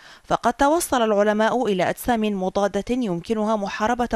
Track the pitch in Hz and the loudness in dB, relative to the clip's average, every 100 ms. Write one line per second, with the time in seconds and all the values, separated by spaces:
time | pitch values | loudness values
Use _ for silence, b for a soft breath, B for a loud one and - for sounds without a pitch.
0 | B B - - 226 - 277 330 - 262 | B B -4 0 0 2 2 2 0 0
1 | 220 202 208 208 220 226 226 185 143 - | 2 2 2 2 2 2 0 0 0 -2
2 | - 233 214 196 185 202 202 202 196 247 | -2 0 0 -2 -2 0 0 -2 -2 -2
3 | 226 175 170 220 214 220 196 - 214 240 | -2 -4 -4 -2 0 -2 -4 -2 -2 0
4 | 240 | -2